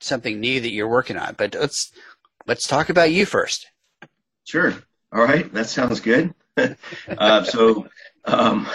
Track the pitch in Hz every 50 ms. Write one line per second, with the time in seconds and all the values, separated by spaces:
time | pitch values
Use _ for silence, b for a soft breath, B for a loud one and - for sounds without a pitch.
0 | - - 139 120 - 117 107 104 110 123 131 131 113 117 101 107 107 113 117 127
1 | - - - - - - - - 104 101 - - - - - - - - B B
2 | B B B B B B _ _ - - 120 - - - 139 147 160 - 165 180
3 | 170 160 160 190 202 - - 98 82 - - - - _ _ _ _ _ _ -
4 | - _ _ _ _ _ _ _ - - - 160 - - - - - _ _ _
5 | _ - - 110 117 131 147 160 - - - 113 113 - - 135 127 123 110 -
6 | - 110 117 143 165 170 - _ _ _ - 143 127 - - B B B 170 B
7 | B B - - 104 107 110 107 95 - - 117 113 113 110 104 - - B B
8 | B B B B - - 123 117 117 110 104 107 - -